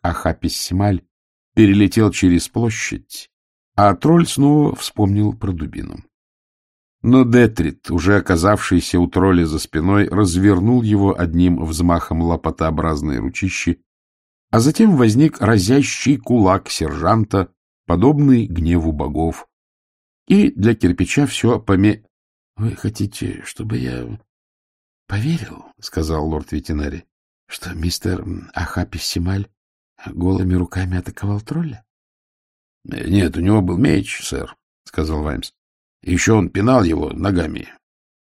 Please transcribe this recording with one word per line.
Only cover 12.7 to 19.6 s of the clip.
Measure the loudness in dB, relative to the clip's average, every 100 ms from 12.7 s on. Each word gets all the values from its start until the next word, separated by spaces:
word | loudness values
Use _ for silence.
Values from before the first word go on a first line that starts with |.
| -2 -2 -4 -4 -4
ручищи, | -6 -4 -6 -4 -4 -6 _ _ _ _ _ _ -4
а | 0
затем | 2 4 4 6
возник | 4 4 2 2
разящий | 2 2 4 2 2 -2 0 0
кулак | 2 2 4 2 -2
сержанта, | -6 -6 -2 0 0 0 -2 -2 _ _ _ -2
подобный | 2 4 4 4 2 2
гневу | -2 0 0 0
богов. | -4 -4 -2 -4 -4 -14 _